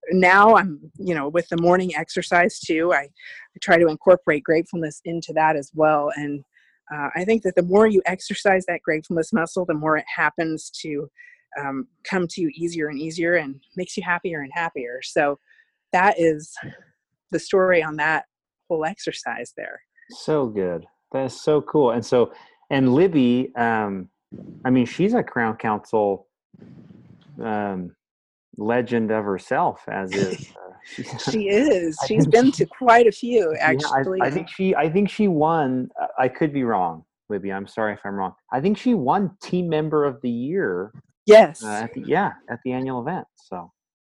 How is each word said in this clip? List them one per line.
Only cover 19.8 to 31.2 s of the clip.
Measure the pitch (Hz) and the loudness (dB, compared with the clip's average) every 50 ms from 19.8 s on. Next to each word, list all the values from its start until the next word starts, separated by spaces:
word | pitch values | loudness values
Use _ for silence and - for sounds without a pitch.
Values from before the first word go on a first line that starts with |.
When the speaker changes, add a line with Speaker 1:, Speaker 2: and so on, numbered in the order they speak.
| _ _ _ _ - _ | _ _ _ _ -20 _
Speaker 2:
So | - - - - 156 151 139 | -20 -14 -4 -2 0 0 0
good. | 120 107 104 95 90 87 82 85 - _ _ _ _ - | -2 -2 -4 -4 -2 -4 -6 -10 -14 _ _ _ _ -6
That | 135 135 | -4 -4
is | 127 - - | -4 -8 -6
so | - - 151 147 - | -2 0 0 0 0
cool. | - - 160 143 120 113 | 0 2 2 4 4 2
And | 120 110 | 0 -2
so, | - - 123 117 - - - - _ _ _ _ _ | 2 2 2 2 2 -2 -16 -20 _ _ _ _ _
and | 147 139 131 127 123 | 0 2 2 4 4
Libby, | 139 180 190 170 151 127 120 120 123 131 127 - | 4 4 4 4 4 4 4 2 2 0 -4 -4
um, | 120 117 117 113 110 107 104 98 95 92 95 _ _ _ _ - - - - - - - | -2 -2 0 0 -2 -2 -4 -6 -8 -10 -14 _ _ _ _ -20 -18 -18 -18 -20 -8 -2
I | 127 | 2
mean, | 127 131 123 | 2 2 2
she's | 117 - - 170 208 233 | 0 0 0 0 2 2
a | 240 165 | 0 -2
Crown | - - 127 117 110 107 | -2 -2 -2 -2 -2 -2
Council, | - - 113 107 104 - - - 110 104 101 98 95 - _ _ _ _ _ _ - - - - - - - - - - - - _ _ _ - - 117 | -4 -2 -2 -2 -2 -4 -2 0 2 2 2 0 -2 -6 _ _ _ _ _ _ -20 -20 -20 -20 -20 -20 -20 -20 -20 -20 -20 -20 _ _ _ -16 -12 -8
um, | 113 107 104 104 101 98 92 90 87 - _ _ _ _ _ _ _ _ _ _ _ - | -6 -4 -4 -4 -4 -6 -6 -8 -10 -14 _ _ _ _ _ _ _ _ _ _ _ -14
legend | - 104 107 117 123 123 107 120 117 113 107 | -8 -4 -2 0 0 0 0 0 -2 0 0
of | 110 110 107 | -2 -2 -2
herself, | 104 98 90 - - 127 143 180 160 98 - - - | -2 -4 -6 -4 -4 -2 -2 -2 -2 -4 -6 -12 -10
as | 107 98 98 92 95 | -8 -8 -6 -4 -2
is, | 98 98 95 92 - - - | -2 -2 -2 -4 -8 -12 -18
Speaker 1:
<laughs> | - | -20
Speaker 2:
uh, | - 92 92 92 - _ | -20 -20 -20 -20 -20 _
she's | - - - 127 - - 120 | -20 -14 -14 -14 -12 -12 -10